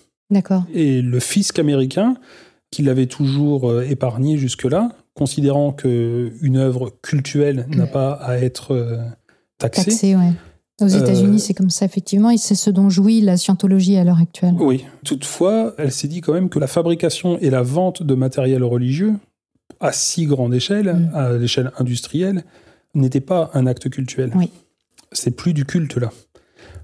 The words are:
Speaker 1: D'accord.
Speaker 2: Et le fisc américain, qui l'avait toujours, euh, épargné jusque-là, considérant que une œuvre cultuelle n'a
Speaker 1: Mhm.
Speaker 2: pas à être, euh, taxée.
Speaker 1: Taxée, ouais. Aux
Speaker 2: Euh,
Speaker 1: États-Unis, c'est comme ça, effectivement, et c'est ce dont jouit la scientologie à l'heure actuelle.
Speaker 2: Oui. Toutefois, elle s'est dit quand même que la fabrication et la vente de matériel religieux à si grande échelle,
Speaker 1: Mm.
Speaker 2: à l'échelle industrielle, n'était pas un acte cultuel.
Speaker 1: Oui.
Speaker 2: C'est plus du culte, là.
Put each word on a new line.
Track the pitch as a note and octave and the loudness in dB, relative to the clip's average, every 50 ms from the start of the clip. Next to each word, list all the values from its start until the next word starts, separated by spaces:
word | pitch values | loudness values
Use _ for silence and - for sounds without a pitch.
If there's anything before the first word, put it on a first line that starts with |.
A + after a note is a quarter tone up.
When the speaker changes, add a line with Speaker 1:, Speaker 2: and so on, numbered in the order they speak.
| _ _ _ _ _ - | _ _ _ _ _ -2
Speaker 1:
D'accord. | G3+ G3 F#3 - G3 F#3+ F3+ E3+ D#3+ | 0 0 2 2 0 0 0 -2 -2
Speaker 2:
Et | - D#3+ C#3+ C3+ B2+ B2 | 0 0 2 2 2 0
le | B2 B2 B2 | 0 0 -2
fisc | - - - G3+ G3+ - - - | -2 -2 0 -2 -2 0 0 0
américain, | D#3+ D3 D3 C#3 C3 C3 - F3+ G3+ A#3+ C4 B3 - - - - - - _ _ _ _ | 0 2 2 2 0 0 0 0 0 0 0 -2 -6 -16 -20 -20 -20 -20 _ _ _ _
qui | - - D3+ | -6 -2 0
l'avait | C#3 C3 C3 C3 | 2 2 2 0
toujours, | B2+ - - D3 C3+ C3+ C#3+ D3 D3 D3 C#3 B2+ B2 | 0 -2 -2 -2 0 0 0 0 0 0 0 0 0
euh, | A#2 A#2 B2 | 0 0 -2
épargné | C3+ C#3 C3 - B2+ A2+ A#2 C3 D3 D#3 D3 | -2 -4 -4 -4 -4 -2 -2 0 0 0 0
jusque-là, | C3+ B2+ - - - B2+ C3 F3 A3 A#3+ - - _ _ _ | -2 -2 -4 -4 -4 -2 0 0 0 -2 -4 -8 _ _ _
considérant | - F#3+ E3+ - - D3 C#3 C#3 C#3+ D3 C#3+ C#3 | -4 -4 -4 -2 0 0 2 2 2 0 0 -2
que | C#3+ - C3+ B2 A#2+ A#2 A#2 A#2 A#2+ B2 A#2 A#2 A2+ | -2 -2 0 0 0 0 -2 -2 -4 -4 -6 -6 -4
une | E3 C#3 C3 | -2 0 2
œuvre | C3 C3+ C3 B2+ B2+ B2+ A2+ - _ - | 2 2 2 0 -2 -4 -8 -10 _ -8
cultuelle | - - C#3+ C3 - - D3 D3 D3 C#3 C3 A#2+ C3 | -4 -2 -2 -2 -2 0 0 0 2 0 -2 -4 -2
n'a | D#3 D#3+ F3 | 0 0 0
Speaker 1:
Mhm. | D#3 | 0
Speaker 2:
pas | - C#3 C3+ C3+ C#3+ | 0 -2 -2 -2 -2
à | C#3 - B2+ B2 B2 | -4 -6 -4 -2 0
être, | B2+ B2+ - - - - C#3 | -2 -2 -4 -4 -6 -4 -2
euh, | B2 A#2+ A#2 A#2 A#2 A#2 A#2 A#2 - _ _ _ _ _ _ _ - | -2 -2 -2 -4 -6 -6 -8 -10 -14 _ _ _ _ _ _ _ -6
taxée. | - A#2 - - F#3 | -6 -4 -2 0 0
Speaker 1:
Taxée, | G3+ A3 A3+ - G3 G3 | 0 0 0 2 2 4
ouais. | F#3 F3+ F3 E3+ E3+ - - - _ _ _ _ - | 4 4 2 2 -2 -6 -14 -20 _ _ _ _ 0
Aux | G#3+ G3 F#3 | 2 2 4
Speaker 2:
Euh, | - | 4
Speaker 1:
États-Unis, | C3 B2 - F#3 F#3+ G3+ G#3 G#3+ | 4 4 4 4 4 4 4 2
c'est | G3+ - F#3+ | 2 0 -2
comme | - F#3+ F#3 | 0 0 0
ça, | F3 - G#3 | 0 0 -2
effectivement, | F#3+ - G3 F3 - - G3 G#3 A#3 | -2 -2 -4 -4 -2 2 2 4 4
et | A#3+ | 4
c'est | A3 - - G#3 | 2 2 0 0
ce | F3+ - - | 0 2 2
dont | G3+ F3+ G3 G3 | 2 4 4 4
jouit | F#3 F3 G3 G#3 A3+ A3+ G#3+ | 4 4 4 4 4 4 4
la | G3 F3+ F3 | 4 2 2
scientologie | - - G3 F#3 - G3 F#3+ F#3+ F#3 F3+ G3+ | 2 2 0 2 2 2 4 4 4 4 4
à | F#3+ F3 | 4 4
l'heure | F3 F3+ E3 | 4 4 4
actuelle. | E3 E3 - - - F3+ F3 E3+ | 2 2 0 0 0 0 2 2
Speaker 2:
Oui. | E3+ C#3 B2+ C3 B2+ - - - - | 2 2 2 0 -2 -8 -18 -14 -8
Toutefois, | - D3+ C3+ C#3+ - - - F3 F#3 G#3+ A3+ A3+ A3+ G#3+ - | -6 -6 -6 -6 -6 -4 0 0 2 2 2 0 -2 -4 -4
elle | D3+ C#3 C3 | -4 -4 -4
s'est | - - C#3+ | -4 -6 -6
dit | D#3 F3 | -6 -4
quand | D#3+ - D3+ | -2 -2 0
même | F3 F#3 F#3 | 0 0 0
que | F3 D3+ | 0 -2
la | D3 | -2
fabrication | B2+ - F3 E3 E3+ E3+ E3 - E3 D#3 - - F3+ F3 E3+ | -2 -2 0 0 0 0 0 0 -2 -2 -2 -2 -2 -2 0
et | - D3 | 0 0
la | C3 B2+ B2 | 2 2 0
vente | B2 C3 E3 F#3 F#3 F3 - F3 | 0 0 0 0 0 -2 -2 -2
de | D3 C3+ | 0 0
matériel | B2+ C3 C3 B2+ - C3+ C3 C3+ B2+ B2+ | 0 0 0 -2 -2 0 0 2 2 0
religieux | A#2+ A#2+ B2 B2 B2 C3+ D3+ F#3+ G#3+ G#3+ G3+ - _ _ _ _ _ _ _ _ - - - | 0 0 0 0 0 -2 0 0 0 -2 -2 -4 _ _ _ _ _ _ _ _ -20 -12 -6
à | - C#3+ - | -4 -4 -4
si | - - - - - E3 | -2 -4 -4 -2 -2 0
grande | D3+ C#3+ C3+ B2+ A#2+ B2 | 0 0 0 0 0 0
échelle, | B2+ B2 - G3+ G#3 G#3 F#3+ E3+ | 0 -2 -2 -2 0 0 0 0
Speaker 1:
Mm. | F3 E3+ E3 D#3 | 0 0 0 0
Speaker 2:
à | E3+ C3+ B2 A#2+ | -2 -2 0 0
l'échelle | A#2+ A#2+ A#2+ - - B2+ B2+ - - | 0 -2 -2 -2 -2 -4 -4 -4 -6
industrielle, | C3 B2 B2 A#2 - - - D3+ F3+ F#3+ G3 F3+ D#3+ - _ _ _ _ _ _ _ _ - | -4 -4 -4 -6 -6 -6 -4 -4 -2 -2 -2 -4 -6 -10 _ _ _ _ _ _ _ _ -2
n'était | D#3 C3+ B2+ C3 C#3 | 0 0 0 0 -2
pas | C3+ - F#3 F3+ D#3+ - - | -2 0 0 0 0 0 0
un | C#3 B2+ | 0 0
acte | B2+ B2 - - C#3+ | 0 -2 -4 -6 -8
cultuel. | C3 - C3+ A#2+ - - C3 B2 A#2 | -8 -6 -8 -6 -6 -6 -4 -2 0
Speaker 1:
Oui. | F#3 F3+ - - - _ _ _ _ _ _ _ _ _ _ - | 0 0 0 -4 -10 _ _ _ _ _ _ _ _ _ _ -10
Speaker 2:
C'est | - - C3 B2+ | -6 -4 -4 -4
plus | - - F3 E3+ | -4 -2 -2 -2
du | D3 C#3 | -2 -2
culte, | C3+ - F3+ D#3+ C#3+ - | -2 -2 -2 -2 -2 -4
là. | B2 A#2+ A2+ - - - _ _ _ _ _ _ _ - - - - | -4 -4 -4 -6 -8 -18 _ _ _ _ _ _ _ -20 -20 -20 -20